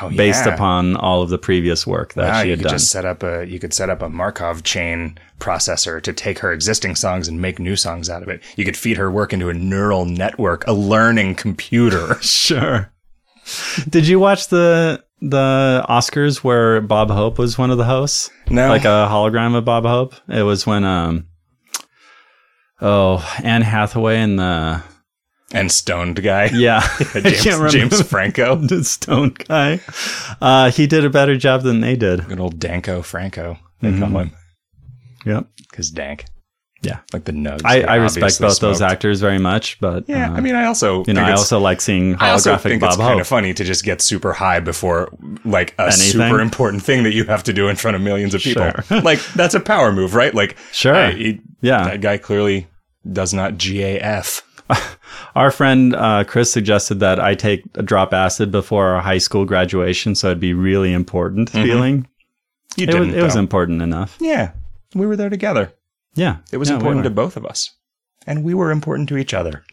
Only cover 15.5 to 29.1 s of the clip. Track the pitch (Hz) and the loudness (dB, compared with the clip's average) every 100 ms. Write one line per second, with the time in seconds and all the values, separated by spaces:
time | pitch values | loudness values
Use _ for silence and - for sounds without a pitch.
15.5 | 135 135 127 - 120 120 151 147 135 131 | 2 2 2 2 0 0 0 0 0 2
16.5 | 120 113 113 107 107 104 104 110 117 120 | 4 4 2 2 2 2 2 0 0 -2
17.5 | 113 127 123 117 131 139 - - - - | 0 0 2 2 0 0 -4 -6 -8 -2
18.5 | 120 131 110 107 104 104 107 110 113 117 | 2 4 4 4 4 4 2 2 2 2
19.5 | 120 117 117 117 123 127 - - 113 104 | 0 2 0 2 0 -2 -6 -6 0 0
20.5 | 101 - 104 95 90 85 82 82 _ _ | 0 0 0 0 0 0 -2 -6 _ _
21.5 | _ _ - - _ _ _ _ _ _ | _ _ -16 -16 _ _ _ _ _ _
22.5 | _ _ _ 101 101 95 92 80 - 117 | _ _ _ 0 4 4 2 -4 -6 -2
23.5 | 113 110 110 104 117 110 113 107 95 90 | 0 2 0 0 0 0 2 0 0 0
24.5 | 82 80 80 - _ _ _ _ _ _ | -2 -2 -4 -8 _ _ _ _ _ _
25.5 | 98 95 - - 87 87 85 98 98 104 | -4 -2 -2 -2 -4 -2 -2 0 2 2
26.5 | 120 117 113 110 - 143 110 202 101 208 | 4 4 4 0 -2 -4 0 0 2 2
27.5 | 165 151 147 117 208 - 98 98 - 123 | 2 2 2 2 2 2 0 0 0 2
28.5 | 151 139 175 139 - - | 2 0 0 -2 -4 -2